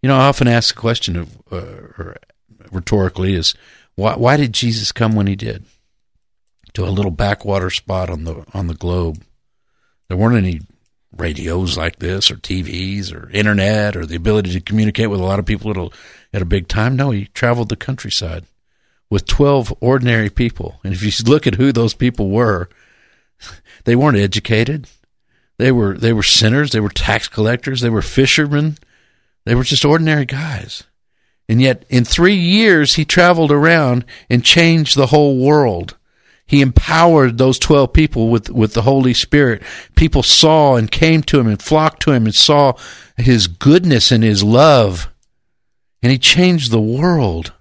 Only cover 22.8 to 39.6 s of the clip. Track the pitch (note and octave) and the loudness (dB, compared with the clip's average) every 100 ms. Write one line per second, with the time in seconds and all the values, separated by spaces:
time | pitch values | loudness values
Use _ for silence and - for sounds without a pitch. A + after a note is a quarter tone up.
22.8 | _ _ _ _ _ _ - - _ _ | _ _ _ _ _ _ -20 -20 _ _
23.8 | - A#2+ D3 A2+ G2+ G2+ - A2 A#2 D3+ | -2 2 2 2 0 -4 -2 -2 0 -4
24.8 | B2 _ _ _ _ _ _ _ B2+ B2 | -10 _ _ _ _ _ _ _ 0 2
25.8 | G2+ F#2 A2+ A2+ G2 - A2 B2+ D3 A2+ | 0 -2 -2 0 0 2 2 0 0 -2
26.8 | G#2 - - A2 - - G#2+ B2 - C3 | -2 -4 -2 -2 -4 -2 -2 -2 -4 -4
27.8 | A#2+ A2 - - C3+ - D3 D3 D3+ D3+ | -2 -2 -4 0 2 2 0 -2 -2 -6
28.8 | _ _ _ _ _ _ - A#2+ - C#3 | _ _ _ _ _ _ -2 -2 0 0
29.8 | D3 D#3+ D#3+ D3+ B2+ C3+ D#3+ A#2+ - - | 2 2 2 0 -2 -6 -8 -10 -12 -18
30.8 | - _ _ _ _ _ _ A2+ C3 B2+ | -20 _ _ _ _ _ _ 2 2 0
31.8 | _ B2+ A#2+ - F3 G3+ E3+ G3 A3+ F3 | _ 0 0 2 2 2 2 2 4 2
32.8 | D3 - D3+ - F3 E3+ D#3 D3 D3+ E3+ | 2 0 0 2 4 4 2 2 2 2
33.8 | C#3+ B2 A#2+ - _ B2 - - E3 E3 | 2 -2 -4 -18 _ -2 2 2 4 2
34.8 | D3+ - C3 D3+ D3 C3 C3 D3+ C3+ F2+ | 0 0 2 4 2 2 2 2 2 -2
35.8 | F#2+ - _ _ _ _ _ C#3+ C3+ B2 | -8 -16 _ _ _ _ _ 2 4 2
36.8 | - D#3+ E3+ D#3+ C3 A#2 C3 C3 - D3 | 2 2 4 6 4 2 2 2 2 4
37.8 | C3 - D#3 - A2+ A#2 - - A2 A#2 | 4 2 2 0 0 0 -2 -2 0 0
38.8 | A2 C3+ B2+ A#2 - D3 C3+ G#2+ | 0 2 2 0 0 2 2 -2